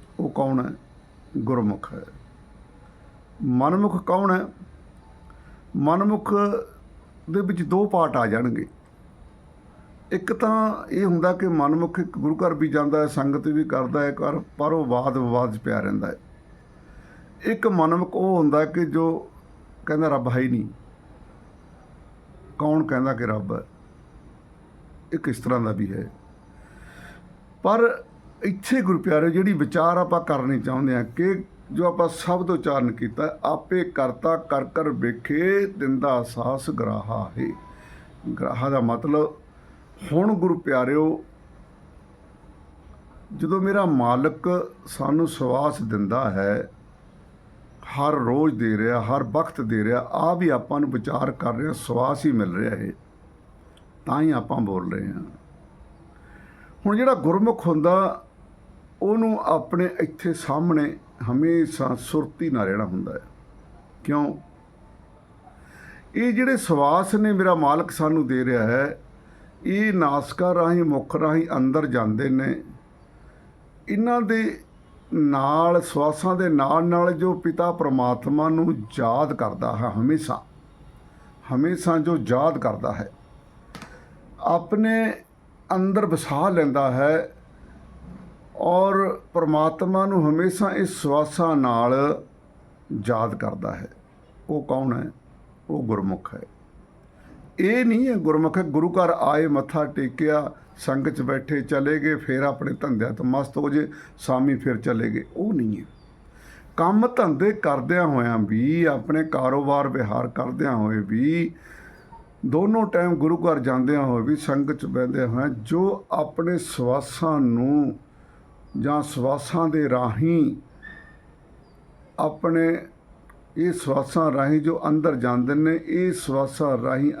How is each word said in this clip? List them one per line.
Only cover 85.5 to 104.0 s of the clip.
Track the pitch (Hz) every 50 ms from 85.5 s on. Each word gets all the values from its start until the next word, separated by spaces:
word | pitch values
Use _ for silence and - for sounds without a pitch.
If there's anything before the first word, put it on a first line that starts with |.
| - - - - 190
ਅੰਦਰ | 185 190 196 190 208 208
ਵਸਾ | 170 160 156 - - 143 143 170 202
ਲੈਂਦਾ | 185 170 151 143 127 143 139 131
ਹੈ | 123 131 139 147 156 - - - - - - - - - - - - - - - - - - - - - - - - - - - -
ਔਰ | - - - 175 185 190 196 190 190 196 185 - - - - -
ਪ੍ਰਮਾਤਮਾ | 175 165 151 156 151 156 160 156 - 190 180 190 190 196
ਨੂੰ | 202 196 180 156 151
ਹਮੇਸ਼ਾ | 151 160 175 185 180 185 214 190
ਇਸ | 185 - 190 - - -
ਸਵਾਸਾਂ | - 147 139 151 151 147 - - 170 165 156
ਨਾਲ | 143 131 123 117 117 120 123 131 135 143 147 - - - - - - - - - - - - - - - - - 110 104
ਯਾਦ | 117 117 110 113 110 -
ਕਰਦਾ | - 113 107 - - - 104 95
ਹੈ। | - 98 - - - - - - - - - - - - -
ਉਹ | 151 151 143
ਕੌਣ | - 135 131 135 131 120
ਹੈ? | 123 - - - - _ - - - - - - - - -
ਉਹ | 156 - 127
ਗੁਰਮੁਖ | 113 110 101 92 98 92 85 - - -
ਹੈ। | - - - - - - - - - - - - - - - - - - - - - - - - -
ਇਹ | 175 196 233 254 247
ਨਹੀਂ | 233 220 226 262
ਹੈ | 262 233
ਗੁਰਮੁਖ | 196 156 156 156 156 160 156 156
ਹੈ, | 185 180
ਗੁਰੂ | 156 139 156 165 175
ਘਰ | 170 190 180 170
ਆਏ, | 160 - - 139 151 151 160
ਮੱਥਾ | 156 147 139 135 - - 156 151
ਟੇਕਿਆ, | 135 - - 135 123 127 - 156 151 151 151 143 139 - - - - -
ਸੰਗਤ | - - - 135 139 135 151
'ਚ | 123 -
ਬੈਠੇ, | 127 127 139 135 135 - 151 143
ਚਲੇ | 120 - 156 139 135 151 156 151
ਗਏ, | 143 156 151
ਫਿਰ | 139 - - 131 131 139
ਆਪਣੇ | 143 - - - 139 127
ਧੰਦਿਆਂ | - - 143 123 104 113 127
ਤੋਂ | 123 - 127
ਮਸਤ | 127 127 139 135 - -
ਹੋ | 147 147 143
ਜੇ, | 139 151 147 147 - -